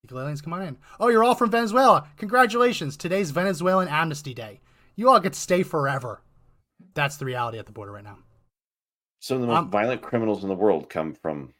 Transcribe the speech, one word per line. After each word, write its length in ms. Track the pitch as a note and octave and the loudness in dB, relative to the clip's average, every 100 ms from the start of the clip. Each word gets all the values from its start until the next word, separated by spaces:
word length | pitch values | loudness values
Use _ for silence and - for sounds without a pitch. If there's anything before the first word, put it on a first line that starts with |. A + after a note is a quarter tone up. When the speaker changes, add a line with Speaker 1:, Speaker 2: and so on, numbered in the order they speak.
Speaker 1:
Illegal 160 | - B2+ | -14 -10
aliens, 200 | C#3 D3 | -8 -10
come 120 | E3 | -8
on 100 | F3 | -8
in. 140 | F#3 B2+ _ - | -10 -12 _ 0
"Oh, 80 | A#3 | 4
you're 160 | A3+ | 6
all 100 | A#3 | 4
from 160 | A#3 A#3 | 4 2
Venezuela. 560 | A#3 A#3 A#3 C4 E3 - - | 2 2 4 6 6 2 -14
Congratulations. 800 | G#3 B3 B3 A#3 B3 G#3+ D3 - | -2 2 2 4 0 0 -6 -6
Today's 360 | F3 F#3+ F3 | -4 -2 -2
Venezuelan 560 | C#3+ F#3+ E3 F3+ F#3+ F3+ | -2 -2 0 2 2 2
Amnesty 440 | D3+ E3 D3 C#3 | 0 -2 -4 -10
Day. 280 | A#2+ A2 G2+ _ _ _ | -12 -14 -16 _ _ _
You 140 | - B3 | 2 6
all 100 | A#3+ | 6
get 140 | F3+ | 4
to 60 | - | -6
stay 240 | - F3+ | -2 0
forever." 580 | F3 D#3+ C#3 C3+ A#2+ G2+ _ _ _ _ _ _ _ | 0 -2 -2 -4 -8 -14 _ _ _ _ _ _ _
That's 220 | - C#3+ D3 | -4 -4 -4
the 80 | |
reality 340 | C3+ B2 A#2+ A2+ | -8 -6 -6 -8
at 80 | G#2 | -14
the 60 | |
border 180 | G#2+ G2+ | -18 -16
right 140 | G2+ | -16
now. 140 | G2+ G2 _ _ _ _ _ _ _ _ _ _ | -20 -20 _ _ _ _ _ _ _ _ _ _
Speaker 2:
Some 180 | - C3 | -6 -4
of 40 | |
the 80 | A#2+ | 0
most 80 | A#2+ | 0
Speaker 1:
Um, 120 | C3+ | 0
Speaker 2:
violent 320 | G#2 A2+ A#2+ | 0 0 -2
criminals 420 | - A#2+ A2+ G2+ | -4 -2 0 -2
in 40 | G2 | -4
the 60 | |
world 340 | F2+ G#2 E2 - | 0 2 2 -2
come 260 | D#2+ D#2+ | -6 -6
from 380 | D2+ D#2+ D2 C2 | -6 -8 -8 -12